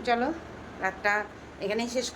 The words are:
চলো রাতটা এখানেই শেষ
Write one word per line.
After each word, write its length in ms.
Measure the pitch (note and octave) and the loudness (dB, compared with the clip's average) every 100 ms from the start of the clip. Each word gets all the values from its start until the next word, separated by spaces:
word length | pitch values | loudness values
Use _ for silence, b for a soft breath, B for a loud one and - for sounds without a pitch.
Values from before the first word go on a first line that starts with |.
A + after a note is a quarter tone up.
| B3 | 2
চলো 180 | A#3 C4+ E4 - - - - | 4 4 0 -8 -14 -14 -2
রাতটা 300 | F#3+ - G#3 G#3 G3+ - - - | -2 2 2 2 0 -10 -16 -6
এখানেই 260 | G3 A3 A#3+ A#3+ | 0 0 2 0
শেষ 100 | - | 0